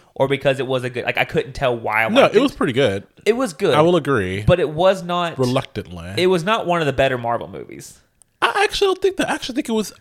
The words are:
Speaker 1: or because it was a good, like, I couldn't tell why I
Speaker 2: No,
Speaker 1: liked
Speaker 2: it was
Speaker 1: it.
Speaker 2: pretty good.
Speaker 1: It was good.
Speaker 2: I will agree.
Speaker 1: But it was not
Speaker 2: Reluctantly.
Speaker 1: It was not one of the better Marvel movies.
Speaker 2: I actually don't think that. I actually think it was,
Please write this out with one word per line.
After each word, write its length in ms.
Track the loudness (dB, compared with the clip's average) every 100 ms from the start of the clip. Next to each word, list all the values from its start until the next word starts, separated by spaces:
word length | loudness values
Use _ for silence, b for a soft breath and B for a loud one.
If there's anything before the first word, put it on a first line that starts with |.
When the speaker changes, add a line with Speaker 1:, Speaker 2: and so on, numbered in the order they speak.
| b
Speaker 1:
or 140 | -2 0
because 320 | 2 0 0
it 80 | -2
was 160 | -2
a 60 | -4
good, 160 | -4 -4
like, 120 | -2
I 40 | -2
couldn't 280 | -2 -4
tell 240 | -2 -2 -2
why 280 | -2 0 2
I 40 |
Speaker 2:
No, 120 | 4
Speaker 1:
liked 140 | 6 4
Speaker 2:
it 40 |
was 140 | 2
Speaker 1:
it. 40 | 0
Speaker 2:
pretty 160 | -2
good. 320 | 2 0 0 -8 _ 0
Speaker 1:
It 80 |
was 200 | 0 -2
good. 220 | -2 2 4
Speaker 2:
I 60 |
will 160 | 4 4
agree. 440 | 2 0 0 0
Speaker 1:
But 180 | 2 2
it 100 | 2
was 340 | 2 2 2
not 340 | -2 -4 -4 -2
Speaker 2:
Reluctantly. 760 | 0 0 -4 -8 -10 -12 -8 0
Speaker 1:
It 100 | 2
was 160 | 2 0
not 200 | -2 0
one 140 | 0
of 80 | 0
the 60 |
better 240 | 2 0 0
Marvel 300 | -2 -4 -6
movies. 500 | -12 -14 -16 -18 -20 _ _ _ _
Speaker 2:
I 220 | 0 2
actually 240 | -2 0 0
don't 140 | 2
think 140 | -2 -2
that. 120 | -4
I 60 | -6
actually 180 | -6
think 160 | -6 -4
it 40 |
was, 200 | -4 -4 0